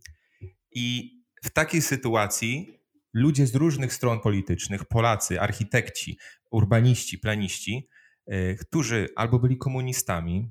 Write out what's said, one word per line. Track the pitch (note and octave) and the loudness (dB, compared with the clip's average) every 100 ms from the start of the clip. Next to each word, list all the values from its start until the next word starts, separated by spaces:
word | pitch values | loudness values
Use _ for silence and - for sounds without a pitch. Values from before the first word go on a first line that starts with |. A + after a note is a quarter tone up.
| - - _ _ F#2 _ _ | -20 -20 _ _ -20 _ _
I | B2 A#2+ A#2+ - - _ _ | -6 -4 -4 -6 -16 _ _
w | - | -4
takiej | - D#3+ E3+ | -2 2 0
sytuacji | - C3+ A#2+ A2+ G2+ - A2+ C3+ F#3+ - _ _ _ | 0 -2 0 2 2 -2 -2 -4 -8 -16 _ _ _
ludzie | A2+ C#3+ C#3 C3+ | 2 2 4 4
z | |
różnych | B2+ E3 C3+ B2+ | 4 2 0 -4
stron | - B2 A2+ | -2 -2 0
politycznych, | A2 G2+ F#2+ F2 - G2+ | 0 0 0 -4 -4 -6
Polacy, | - A2+ A#2 G#2 - F2 | 0 2 4 2 0 -2
architekci, | G#2 G#2 G2+ B2 - - - - - - _ | -2 -2 -2 -2 -2 -8 -10 -12 -16 -20 _
urbaniści, | A2+ G2 A#2 B2 A#2+ - F#2+ | 2 4 6 6 4 0 -6
planiści, | G#2+ G#2+ G2 - - A#2 C3+ _ _ _ - | -4 -2 -4 -6 -6 -8 -8 _ _ _ -8
y, | G2 F#2 F#2 | -4 -2 -4
którzy | - E3 A#2+ A#2 A#2 - | -4 -2 0 0 -2 -2
albo | A#2 A#2+ | 2 2
byli | B2+ B2+ | 2 0
komunistami, | C3+ C3 B2+ B2+ - F2 E2+ F2+ A#2 | -2 -4 -4 -4 -4 -4 -2 -4 -4